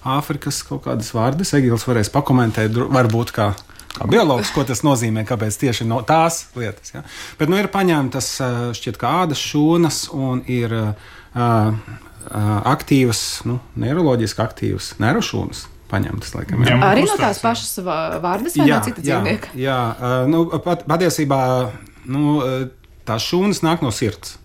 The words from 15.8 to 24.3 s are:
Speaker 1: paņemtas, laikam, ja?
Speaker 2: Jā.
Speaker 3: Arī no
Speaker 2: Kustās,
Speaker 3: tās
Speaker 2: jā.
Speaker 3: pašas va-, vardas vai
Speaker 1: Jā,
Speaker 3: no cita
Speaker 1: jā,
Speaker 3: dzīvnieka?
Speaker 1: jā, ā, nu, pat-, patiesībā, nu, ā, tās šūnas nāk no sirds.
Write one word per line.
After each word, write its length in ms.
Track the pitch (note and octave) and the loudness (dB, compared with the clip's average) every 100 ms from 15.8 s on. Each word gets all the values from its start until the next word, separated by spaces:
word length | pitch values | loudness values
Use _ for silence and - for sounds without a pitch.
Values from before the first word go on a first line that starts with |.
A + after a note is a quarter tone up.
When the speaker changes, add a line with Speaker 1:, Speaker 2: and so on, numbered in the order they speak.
| - | -6
Speaker 1:
paņemtas, 480 | G2+ - - - | -4 -2 -4 -8
laikam, 300 | - - - | -10 -4 2
ja? 80 | A#2+ | 4
Speaker 2:
Jā. 80 | C#3 | 4
Speaker 3:
Arī 200 | G3 G#3+ | 6 4
no 100 | F#4+ | 4
Speaker 2:
Kustās, 140 | G4+ C4+ | 2 0
Speaker 3:
tās 100 | G3+ | 0
Speaker 2:
jā. 80 | A3+ | -2
Speaker 3:
pašas 320 | A#3 - - | -2 -4 -8
va-, 340 | F3+ D#3 D#3+ E3 | -4 -4 -4 -4
vardas 340 | F3 F#3+ C#4 D4+ | -2 -2 -2 2
vai 140 | C#4+ | 4
Speaker 1:
Jā, 80 | - | 4
Speaker 3:
no 80 | G#2 | 0
cita 160 | - | -4
Speaker 1:
jā, 160 | C#3+ B2+ | -2 0
Speaker 3:
dzīvnieka? 340 | G2+ G#3+ - C3 | 0 -2 -6 -6
Speaker 1:
jā, 220 | C3 C3 A#2 | -2 0 -2
ā, 240 | B2 B2 B2+ B2+ | -4 -2 0 2
nu, 200 | E3 E3 D#3+ | 2 2 0
pat-, 320 | - F3 - | -2 -4 0
patiesībā, 560 | E3 F3+ D#3 D3 C3+ B2+ B2+ B2 G#2 G#2+ - | 2 2 0 0 2 2 2 0 -6 -18 -20
nu, 220 | B2+ C3+ D3 D3 | -6 0 2 2
ā, 180 | C3 C3 C3 - - - | 0 -2 -6 -10 -20 -18
tās 240 | - A2+ - | -4 -4 0
šūnas 380 | F3 G3+ F#3+ E3 | 0 2 2 0
nāk 160 | E3 | 0
no 80 | C#3 | 0
sirds. 460 | G#2 A2+ - - | 0 -2 -4 -14